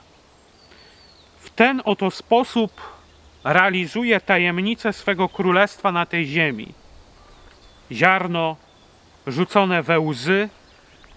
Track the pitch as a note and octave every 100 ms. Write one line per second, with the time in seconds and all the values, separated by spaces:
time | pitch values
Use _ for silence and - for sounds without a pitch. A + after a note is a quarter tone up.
0 | - _ _ _ _ _ - - - -
1 | - _ - _ - - A#3 C4 G#3+ G3
2 | F#3+ - - A#3 B3+ A#3+ A3 - - -
3 | - - - _ B2+ D#3+ G3 F#3 E3+ G#3+
4 | A#3+ G#3 - F#3 F3 F3 G3 A3+ A3 G3
5 | - F#3 F#3 - F#3 F3+ G3+ - G3+ F3
6 | E3+ E3+ D3 D#3 D#3 A2+ - - - -
7 | - - - - - - - - - A2+
8 | E3+ F#3+ F3+ E3+ D#3+ D#3 _ _ - -
9 | _ _ - C3 F3+ G#3 F#3+ F3+ C3+ E3
10 | D#3 C3 C3+ F#3+ G#3 - - - _ -
11 | -